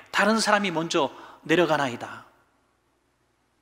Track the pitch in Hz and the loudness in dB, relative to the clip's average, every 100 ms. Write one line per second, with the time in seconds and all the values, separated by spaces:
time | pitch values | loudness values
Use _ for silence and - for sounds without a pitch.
0 | - - 202 220 208 202 196 160 165 170 | -6 0 2 2 2 0 0 -2 0 0
1 | 131 - - - 143 170 160 147 135 117 | 0 -4 -20 -10 0 2 4 2 -2 -6
2 | 110 - - _ _ _ _ _ _ _ | -12 -16 -20 _ _ _ _ _ _ _
3 | _ _ _ _ _ _ | _ _ _ _ _ _